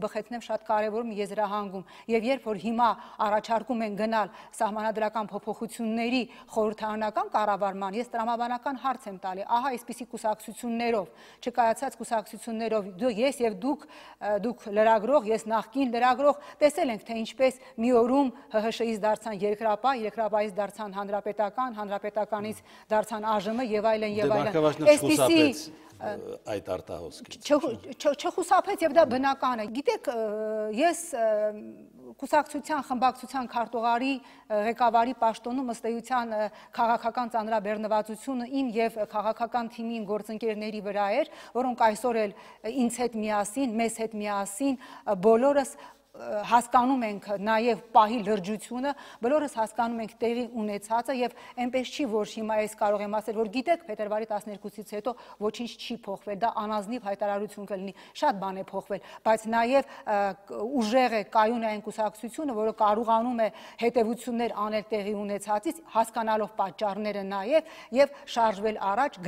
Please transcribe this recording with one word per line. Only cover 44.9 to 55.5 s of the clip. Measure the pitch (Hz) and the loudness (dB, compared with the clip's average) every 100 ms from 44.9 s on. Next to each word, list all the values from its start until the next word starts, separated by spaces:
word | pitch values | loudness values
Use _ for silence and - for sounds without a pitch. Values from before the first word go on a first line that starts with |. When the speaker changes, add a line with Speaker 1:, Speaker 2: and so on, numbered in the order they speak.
| - - 196 214 | -10 -2 4 6
Speaker 1:
բոլորս, | 226 269 285 262 - | 8 6 4 0 -6
ը, | - - _ - | -20 -20 _ -14
հասկանում | 233 214 190 233 233 254 247 269 220 | -6 -6 2 2 4 4 4 0 -2
ենք | 202 - 202 | -4 -6 -4
նաև | 208 220 240 208 - | 2 2 2 0 4
պահի | 240 214 240 190 | 6 6 2 0
լրջությունը, | 214 175 214 - 240 277 269 - - | 0 -2 -6 -6 -4 -4 -4 -10 -4
բոլորս | 240 302 294 226 | 2 2 2 -2
հասկանում | 220 - 233 233 | -2 0 -2 -2
ենք | 214 - | -6 -2
տեղի | 233 240 233 240 | -2 0 -4 -4
ունեցածը, | 214 202 - 233 240 262 | -4 -4 -2 -2 0 -2
և | 240 - - - | -2 -4 -12 -4
այնպես | 247 254 247 | -2 -2 -4
չի, | - 269 | -4 -2
որ | 214 208 | 0 -2
հիմա | 226 220 214 | -4 -2 0
ես | 214 - | 0 0
կարող | 208 208 208 | 2 2 0
եմ | 214 | -4
ասել, | 208 214 | -2 -2
որ | 220 | -2
գիտեք, | 240 339 330 233 | -2 0 0 -2
փետրվարի | 214 208 214 226 | -6 -4 -4 -2
տասներկուսից | 208 214 196 202 - 202 208 | -4 -6 -12 -14 -14 -10 -6
հետո | 247 233 - - | -6 -8 -12 -4
ոչինչ | 208 | -4